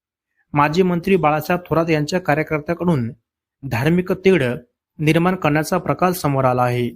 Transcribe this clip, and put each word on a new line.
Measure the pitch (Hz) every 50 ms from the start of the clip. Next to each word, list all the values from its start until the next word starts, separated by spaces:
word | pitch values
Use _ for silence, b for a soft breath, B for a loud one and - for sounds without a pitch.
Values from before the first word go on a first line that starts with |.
| _ _ _ _ _ _ _ _ _ _ -
माजी | 147 143 151 156 180 185
मंत्री | 180 175 170 170 190 196
बाळासाहेब | 180 156 147 151 156 147 - 180 175 180 -
थोरात | 151 160 165 165
यांच्या | 160 151 147 147 185 180
कार्यकर्त्याकडून | 185 - 147 151 156 - 160 151 147 - 170 170 175 180 165 131 117 113 - _ _ _ _ _ _ _ _ _ - 139
धार्मिक | 123 110 135 156 175 180 180 185 185
तेढ | - - 190 190 165 131 120 123 - - _ _ _ _ _ _ -
निर्माण | 156 151 160 165 170 180 185
करण्याचा | 185 - 151 147 156 156 - 190 175
प्रकार | - - 143 - 175 185 180
समोर | 180 - 147 139 135 131
आला | 127 127 123 123
आहे. | 123 123 123 123 120 120